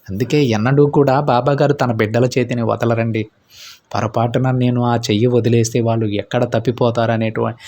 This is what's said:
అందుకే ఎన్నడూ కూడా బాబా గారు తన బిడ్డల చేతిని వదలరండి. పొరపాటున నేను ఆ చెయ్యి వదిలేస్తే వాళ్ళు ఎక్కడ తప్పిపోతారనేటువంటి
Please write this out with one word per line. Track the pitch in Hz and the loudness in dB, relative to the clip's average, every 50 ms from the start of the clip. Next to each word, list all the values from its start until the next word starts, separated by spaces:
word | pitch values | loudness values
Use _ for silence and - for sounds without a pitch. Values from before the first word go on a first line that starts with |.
| - - | -14 -10
అందుకే | 95 101 127 - 151 151 143 | -6 -4 -2 0 2 2 2
ఎన్నడూ | 120 107 104 107 127 139 143 147 | 2 0 0 0 2 4 4 4
కూడా | 143 - 151 139 135 131 143 | 4 4 2 2 4 2 0
బాబా | 147 143 123 123 123 143 | 2 2 0 2 2 0
గారు | 143 135 147 143 | 0 2 0 0
తన | 143 - 131 123 | 0 0 0 -2
బిడ్డల | 113 110 110 104 110 117 127 127 - 131 | 0 0 0 0 2 0 0 0 0 -2
చేతిని | 120 113 123 120 | -2 -2 -2 -4
వదలరండి. | 117 110 110 107 120 117 117 113 117 113 107 110 104 - _ _ _ _ - - - - - _ _ - - | -2 -2 -2 0 0 0 0 0 -2 -2 -2 -4 -6 -8 _ _ _ _ -20 -20 -20 -20 -20 _ _ -8 -6
పొరపాటున | - 117 110 - 117 113 117 117 127 127 131 | -6 -4 -2 -2 0 0 0 0 0 0 0
నేను | 131 127 123 123 123 120 120 | 0 2 0 0 0 0 0
ఆ | 120 120 | 0 0
చెయ్యి | 120 120 - 107 107 120 | 0 0 0 0 2 2
వదిలేస్తే | 123 123 120 113 120 117 117 113 117 - 123 | 2 2 2 2 2 2 2 2 0 0 0
వాళ్ళు | 113 113 117 113 113 | 0 0 0 0 -2
ఎక్కడ | 104 101 101 - - - 123 123 | -2 -4 -4 -6 -4 -2 -2 -2
తప్పిపోతారనేటువంటి | 123 - 113 113 131 117 - 123 120 117 120 113 113 117 113 113 110 110 117 117 113 113 - - | 0 -2 -2 -2 -2 -2 0 0 0 0 0 0 0 0 -2 -2 -4 -2 -4 -4 -4 -6 -10 -16